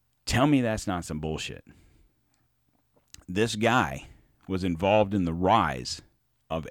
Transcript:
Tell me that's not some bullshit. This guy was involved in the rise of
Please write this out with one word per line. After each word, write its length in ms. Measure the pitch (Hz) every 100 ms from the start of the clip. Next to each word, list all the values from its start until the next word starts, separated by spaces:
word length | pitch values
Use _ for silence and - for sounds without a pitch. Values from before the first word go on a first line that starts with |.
| _ _ -
Tell 200 | 113 143
me 140 | 139
that's 260 | 117 107 104
not 200 | 87 80
some 120 | 78
bullshit. 460 | 78 76 - 50 - - _ _ _ _ _ _ _ _ _ _ _ _ _ - -
This 300 | 92 113 107
guy 520 | 113 123 76 67 - - _ _ -
was 180 | 95
involved 500 | 92 82 98 107 101
in 100 | 101
the 100 | 85
rise 680 | 85 92 110 80 64 62 - - _ _ _ -
of 160 | 82 -